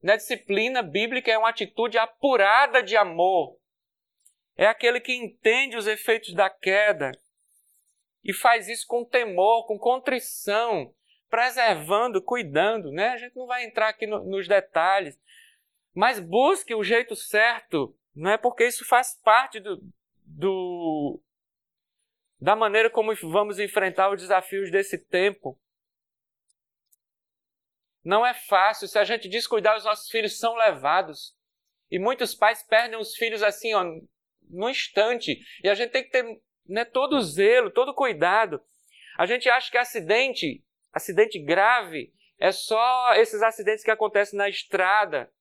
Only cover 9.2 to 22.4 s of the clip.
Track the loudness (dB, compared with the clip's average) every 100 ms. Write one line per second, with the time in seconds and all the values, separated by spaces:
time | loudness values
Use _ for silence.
9.2 | -2 0 2 2 0 -4 -2 -2 -2 -4
10.2 | -6 -12 -4 -2 0 -4 -6 _ _ _
11.2 | _ -2 -2 2 0 0 0 0 0 -2
12.2 | -4 -6 -2 0 0 0 -6 -2 -2 -2
13.2 | -12 -16 -8 -8 -6 -2 -2 -2 -6 -6
14.2 | -6 -8 0 0 2 0 2 0 -2 -14
15.2 | _ _ _ _ _ _ _ 0 0 0
16.2 | -2 2 2 2 -4 -6 0 0 0 -8
17.2 | -4 2 2 0 _ -6 -6 _ _ -8
18.2 | -2 0 0 0 -2 -2 0 0 0 -2
19.2 | 4 4 2 -8 -10 -12 -12 _ _ _
20.2 | _ -4 -2 -2 -6 -6 -4 -4 -4 -8
21.2 | _ _ _ _ _ _ _ _ _ _
22.2 | _ _